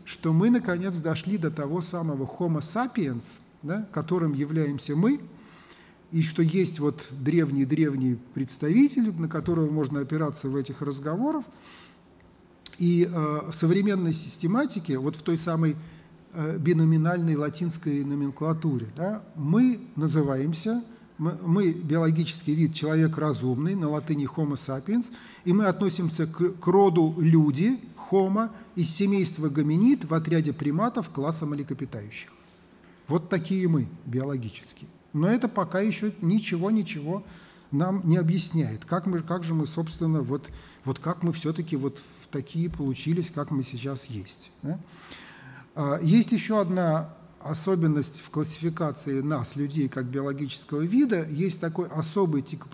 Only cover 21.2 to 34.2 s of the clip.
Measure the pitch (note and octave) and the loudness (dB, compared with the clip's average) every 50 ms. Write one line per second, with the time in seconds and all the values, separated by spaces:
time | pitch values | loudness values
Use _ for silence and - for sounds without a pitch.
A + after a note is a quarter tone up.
21.2 | D#3 E3+ D#3+ E3 F#3 E3 E3 - G3 E3+ D#3+ - - C#3+ E3 E3 E3 D#3+ D#3+ E3+ | -2 -2 -2 -2 0 2 2 4 4 2 2 0 -2 0 2 2 4 4 2 2
22.2 | D#3+ - - - - D3 D3+ D#3+ D#3+ D3+ D#3 - D3 D#3 D#3 D#3+ D#3+ D#3 D#3 D3+ | 0 -2 -4 -6 -2 0 2 4 2 2 2 0 -2 2 4 4 4 4 2 0
23.2 | D3+ D3+ C3 G#2+ B2 B2+ B2 C3 D3+ F3 - F#3+ D#3+ D3 D3+ D3+ - - D#3 D3 | 0 0 0 0 0 -2 0 0 0 0 0 0 0 0 -2 -2 -2 -2 -2 -2
24.2 | C#3 - - E3 D#3 C#3+ C#3+ C3 - - C3 C#3 C3+ G3 A3 A#3+ A3 - - - | -2 -2 -2 -2 -2 -2 -2 -4 -4 -6 -6 -6 -2 0 0 0 0 -2 -8 -18
25.2 | - - - - - F3 F3 G#3 G#3 F#3+ F3 - G3+ F#3 D#3+ - F3 D#3 - - | -20 -20 -16 -6 0 2 4 4 4 4 2 2 2 0 0 0 -2 -2 0 -2
26.2 | D#3+ D#3+ - - F3 F3 F3+ - - F3 F3+ G3+ G3+ F#3+ E3 F3 D#3+ D#3 D#3+ F3 | -2 -2 0 0 0 0 0 0 2 4 6 8 8 8 6 6 4 4 4 4
27.2 | D#3+ E3 D#3+ D#3+ D3+ D3+ C3 C#3+ F#3+ A#3+ C4 A#3 - - - - - - F#3 G3 | 6 8 8 8 8 6 4 4 2 2 2 0 -4 -14 -18 -14 -4 2 4 4
28.2 | F#3+ F#3+ F#3+ G#3+ A3+ A3 - - - - - F3+ E3 D#3+ - - G3+ G3 G3+ G3 | 4 4 2 2 0 -2 -4 -12 -18 -8 -2 -2 -2 -2 0 0 2 2 4 2
29.2 | F3 E3 - D#3 D#3 C#3+ C3+ D#3 C#3+ D3+ D#3 F3 G#3+ C4 C#4+ - F3 D3+ D#3+ E3 | 2 0 -2 -2 -2 -2 0 2 2 2 4 6 6 6 6 4 2 0 0 0
30.2 | D#3+ D#3 E3 D#3+ D#3+ D3+ - - C#3 D3 D3+ E3+ A3 B3 - A#3+ E3 - - C#3 | 2 2 2 2 2 0 -2 -2 -2 0 0 0 0 0 0 -2 -6 -6 -4 -4
31.2 | C#3 D#3 D#3+ D#3+ E3 D3 D3 D3 C#3 - C#3 B2+ C#3 A#2+ - A2 G#2 G#2+ - - | -2 -2 -2 -4 -4 -4 -4 -4 -4 -6 -6 -6 -8 -8 -10 -12 -12 -12 -14 -14
32.2 | - - - - - - - _ - - - - - - - - - - D3+ E3+ | -16 -16 -20 -20 -20 -20 -20 _ -20 -20 -20 -20 -20 -20 -20 -14 -4 0 0 0
33.2 | E3 - G3 E3+ - - F#3+ F#3+ F#3 E3+ E3 C#3 A#2 - - - - B2+ A#2 C3 | 0 0 -2 -2 0 0 0 0 2 2 2 2 0 -2 -6 -12 -8 -4 -4 -4